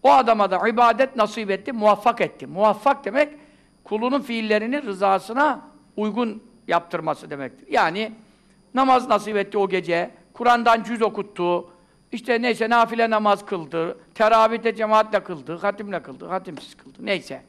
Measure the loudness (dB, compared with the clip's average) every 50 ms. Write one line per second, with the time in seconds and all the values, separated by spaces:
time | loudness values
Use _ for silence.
0 | 6 6 6 6 6 4 2 2 2 0 0 0 0 0 2 4 4 4 4 2
1 | 0 -2 2 -2 -2 -2 -2 -8 -4 -4 -4 -4 -6 -8 -6 2 2 2 2 4
2 | 2 0 2 2 -2 -4 -4 -14 -16 -12 -2 2 2 2 2 2 2 0 0 0
3 | -4 -4 0 0 0 0 -2 -20 -20 _ _ _ _ _ _ _ _ -6 -4 -2
4 | -2 0 -2 -2 -4 -4 -6 -6 0 0 0 0 0 -2 -4 -4 -4 -6 -4 0
5 | 2 2 2 0 -2 -4 0 0 2 2 0 -4 -10 -20 _ _ _ _ _ -4
6 | -4 -4 -2 -2 -4 -4 -6 -10 -18 -20 _ _ _ -2 -2 -2 -2 -4 -8 -6
7 | -4 -4 -6 -6 -8 -14 -12 -10 -12 -12 -14 _ -12 -2 0 0 0 0 0 -4
8 | -8 -8 -10 -18 _ _ _ _ _ _ _ _ _ _ -2 0 4 4 4 2
9 | 4 2 0 0 0 -2 -2 -2 -4 -2 0 -2 0 0 -2 -4 -2 -2 -2 -2
10 | -2 -4 -10 _ _ _ _ -2 2 2 2 4 4 2 2 2 0 -6 -4 -2
11 | -2 -2 -2 -4 -10 -10 -6 -4 -2 -2 -2 -2 -4 -10 _ _ _ _ _ _
12 | _ _ -14 -10 -4 -2 -2 -2 0 -2 -2 -2 0 2 4 2 2 2 2 0
13 | 0 2 0 0 2 2 0 0 -2 -8 -8 -8 -8 -6 -6 -4 -4 -4 -8 -12
14 | -18 _ _ 2 4 4 6 6 4 4 2 0 -2 -4 -2 -2 -2 2 2 2
15 | 2 2 -2 -4 -4 -4 -14 -12 -10 -12 -10 -4 -4 -4 -4 -4 -10 -10 -10 -10
16 | -10 -12 -18 -16 -10 -8 -8 -8 -8 -10 -16 -16 -18 -20 -20 _ -20 -20 _ -12
17 | -6 -6 -6 -6 -6 -12 -16 -16 -18